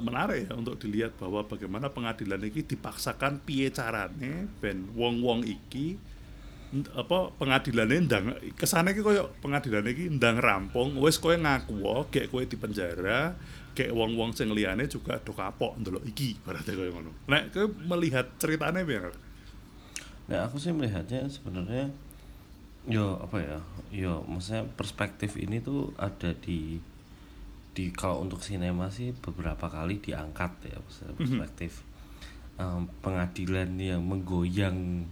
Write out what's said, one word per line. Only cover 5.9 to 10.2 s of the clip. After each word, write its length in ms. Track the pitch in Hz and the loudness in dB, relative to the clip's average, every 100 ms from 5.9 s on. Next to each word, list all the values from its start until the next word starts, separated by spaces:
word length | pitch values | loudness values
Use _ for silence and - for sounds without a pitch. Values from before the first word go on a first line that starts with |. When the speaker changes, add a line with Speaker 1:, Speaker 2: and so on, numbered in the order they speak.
| 196 - - - - - - - | -4 -10 -16 -14 -14 -14 -14 -4
Speaker 1:
n-, 160 | 135 143 | -4 -2
apa, 380 | 135 120 180 185 - | -4 2 2 2 0
pengadilane 720 | 135 131 135 117 110 156 156 | 4 4 6 4 6 6 6
ndang, 260 | 104 104 - - | 6 4 -2 -6
kesane 380 | - - 170 180 | 0 4 6 4
iki 100 | 202 | 4
koyo 300 | 214 202 - - | 4 4 4 -2
pengadilane 500 | 143 139 131 104 107 | -2 0 2 2 2
iki 160 | 135 175 | 0 0
ndang 300 | 143 | 6